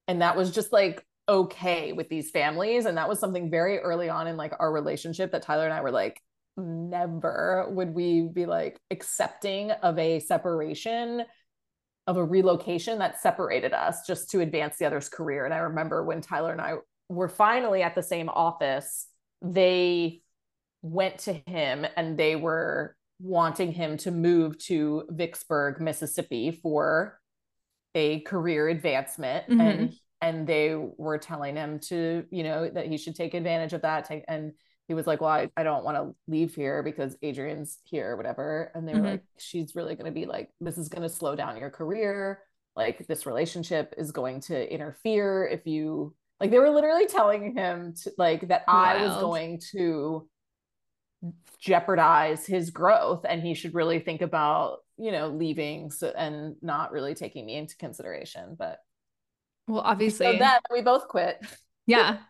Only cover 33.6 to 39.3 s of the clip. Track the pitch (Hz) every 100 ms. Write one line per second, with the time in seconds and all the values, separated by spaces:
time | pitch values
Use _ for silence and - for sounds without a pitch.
33.6 | 160 165 160 156 - 156 156 156 156 151
34.6 | _ _ - 160 160 151 156 151 123 -
35.6 | 160 143 147 143 147 - - 156 165 156
36.6 | 139 147 147 151 135 131 151 135 143 151
37.6 | 147 - - 156 101 107 123 120 147 156
38.6 | - 165 160 214 202 196 -